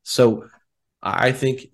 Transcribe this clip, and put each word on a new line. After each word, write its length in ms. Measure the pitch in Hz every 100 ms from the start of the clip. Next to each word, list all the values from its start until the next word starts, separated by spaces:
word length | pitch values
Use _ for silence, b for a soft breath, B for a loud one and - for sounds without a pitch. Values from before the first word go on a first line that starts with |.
So 460 | - - 120 - B B _ _ _ _
I 280 | - - 127
think 360 | 131 135 131 -